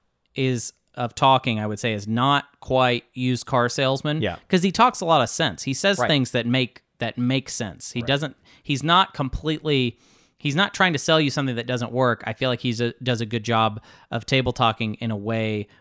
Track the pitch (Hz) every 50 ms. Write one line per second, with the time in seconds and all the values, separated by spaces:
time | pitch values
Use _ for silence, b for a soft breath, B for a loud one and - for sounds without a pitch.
0 | _ _ _ _ _ _ _ - 135 131 127 120 - - - _ _ _ _ -
1 | 123 117 - - - 135 135 131 - 135 113 107 107 107 107 104 - 120 110 104
2 | 98 104 110 117 123 139 143 143 - - _ _ - - 131 131 127 123 123 120
3 | - _ _ 127 127 127 127 120 - - - 127 120 123 - - 139 131 135 135
4 | - 151 147 156 120 98 85 - - _ - 185 165 196 170 - 226 254 - -
5 | - 165 165 151 123 113 - - 170 135 98 - - - 135 - - 196 202 175
6 | 127 113 160 139 127 - - 123 113 117 123 131 127 120 - - - _ _ _
7 | - 113 - - 123 123 131 135 131 - - - 127 104 76 - - - - 120
8 | 120 120 135 143 156 143 - _ b b b b b - 147 131 139 160 170 180
9 | 190 190 - - 143 131 - - - 151 160 151 - 156 147 135 127 120 110 b
10 | b b b b b b b b - 147 135 160 202 202 - - 196 180 165 135
11 | - - 160 160 156 139 - - 139 135 123 113 117 123 127 120 117 117 117 123
12 | 131 123 117 - - 110 113 - 135 131 123 120 - 127 117 110 120 120 117 -
13 | 123 123 123 110 117 107 110 120 104 117 117 110 113 110 104 107 b b b b
14 | b b - 120 - - 139 131 127 123 117 - 127 113 107 - 117 107 107 -
15 | 113 113 110 104 101 107 113 113 110 110 107 107 101 b b b